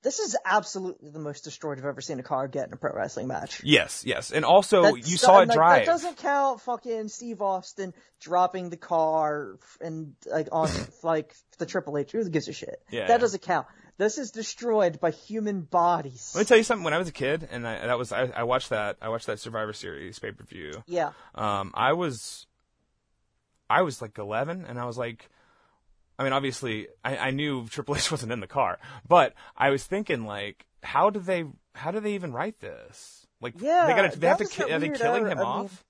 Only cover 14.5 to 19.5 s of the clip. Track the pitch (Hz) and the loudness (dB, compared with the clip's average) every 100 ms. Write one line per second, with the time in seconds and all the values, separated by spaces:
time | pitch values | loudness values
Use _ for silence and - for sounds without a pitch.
14.5 | - 233 214 185 151 170 156 - 220 208 | -6 0 2 2 2 -2 -2 -8 -4 -4
15.5 | 196 156 180 170 170 139 127 - 165 214 | -4 0 4 4 2 -2 -12 -8 -2 6
16.5 | 226 226 226 165 151 180 - 135 160 160 | 6 6 0 0 0 -2 -2 -2 -2 -4
17.5 | 120 117 110 117 123 123 101 127 - 120 | -8 -6 -6 -2 -2 -2 -2 -2 -2 0
18.5 | 127 - 110 104 - 110 113 - 107 - | 0 0 -2 -2 -6 -6 -6 -6 -8 -6